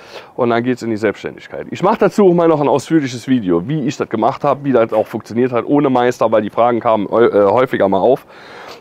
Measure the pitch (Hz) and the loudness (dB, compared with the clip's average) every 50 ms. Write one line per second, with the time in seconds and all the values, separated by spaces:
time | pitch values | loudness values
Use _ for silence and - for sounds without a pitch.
0 | - - - - - - _ - 127 117 117 117 120 127 127 - 113 117 110 101 | -20 -20 -20 -20 -20 -16 _ -4 -2 0 0 0 -2 -2 -4 -4 -4 -6 -6 -2
1 | 110 104 95 - - 76 - - - - - 71 76 - - - 170 190 226 - | -2 -2 -2 -2 -8 -12 -14 -14 -18 -14 -14 -14 -12 -12 -8 -4 -2 -2 0 2
2 | 226 175 - - 208 185 170 175 170 165 160 147 147 139 139 139 - - 160 160 | 0 0 2 4 4 4 4 4 4 2 2 2 2 0 0 0 0 0 0 0
3 | 139 127 127 120 - 135 131 123 104 90 85 85 87 120 151 160 120 151 - - | 0 -2 -6 -10 -2 -2 -2 0 2 0 0 0 0 -2 -6 -4 -4 -6 -6 -6
4 | 107 - - 107 107 123 139 - - 143 131 139 143 143 123 120 113 110 107 110 | -6 -6 -2 0 0 0 0 0 -2 -2 -2 -2 -2 0 0 2 0 2 0 -2
5 | 104 - - 113 - - 107 117 127 123 127 117 - - 143 143 147 135 127 123 | -2 -2 -6 -10 -10 -6 -2 -2 -2 0 0 -2 -2 0 0 2 2 2 2 2
6 | 123 123 120 - 127 113 110 110 107 98 - - 113 123 120 110 - 120 113 107 | 2 0 0 0 0 0 2 0 0 -2 0 0 0 2 0 0 0 0 0 0
7 | 98 - - 113 120 - - 101 101 98 101 123 131 135 - 104 98 98 98 95 | 0 -2 2 2 2 4 4 4 4 4 4 2 0 0 0 -2 0 0 0 2
8 | 90 117 127 - - - - - - - - - - - - - | 2 2 0 0 -2 -12 -20 -20 -20 -20 -20 -20 -20 -20 -20 -12